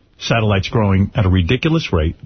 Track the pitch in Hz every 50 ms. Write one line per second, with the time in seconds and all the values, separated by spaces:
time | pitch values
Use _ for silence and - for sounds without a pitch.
0 | _ _ _ _ - - 120 117 110 104 101 95 - - - 117 107 98 95 95
1 | 98 - - - 92 92 90 92 87 85 127 131 - 160 160 165 156 - - 82
2 | 78 82 - - -